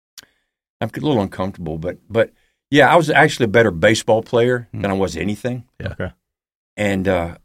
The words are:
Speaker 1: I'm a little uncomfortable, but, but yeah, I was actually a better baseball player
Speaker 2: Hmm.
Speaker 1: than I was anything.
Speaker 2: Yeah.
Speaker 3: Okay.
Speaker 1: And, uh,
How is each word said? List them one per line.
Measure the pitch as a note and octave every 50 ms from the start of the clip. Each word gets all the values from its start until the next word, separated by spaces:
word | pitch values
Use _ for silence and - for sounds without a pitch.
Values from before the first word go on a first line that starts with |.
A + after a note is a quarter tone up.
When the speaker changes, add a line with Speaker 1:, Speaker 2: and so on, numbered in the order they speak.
| _ _ _ - - _ _ _ _ _ _ _ _ _ _ -
Speaker 1:
I'm | - A2 -
a | -
little | C3+ D3+ C#3+ A2
uncomfortable, | G2 F#2 - - F#2 G2 F#2+ - F2+ D#2+ D#2
but, | D#2+ D#2+ F2+ F2 - _ -
but | G2+ A2+ A2 - _ _ _ _ _ _ _ -
yeah, | C#3 D3 C#3 -
I | D3+
was | F3 D#3+ C#3+
actually | C3+ C#3 F3+ D3+ - - B2+
a | G#2+
better | G2 A#2 A#2 G#2+
baseball | E2+ E2 D#2+ G#2+ A2+ A2 - - A2 A2
player | A2+ - - A#2 A#2+ B2 B2 B2 A#2+ _
Speaker 2:
Hmm. | - G#2+
Speaker 1:
than | G2 G2+
I | F#2+
was | G2 F#2+ F2+ E2
anything. | E2 E2+ G2 G#2 - - B2 B2+ B2+ - _ _ -
Speaker 2:
Yeah. | - F#2+ -
Speaker 3:
Okay. | - F#2+ F2+ - _ _ _ _ _ _ _ _ _ _ _ -
Speaker 1:
And, | - G#2 G2+ G2 G2 F#2
uh, | F#2+ F#2 F2 E2+ E2+ E2+ - _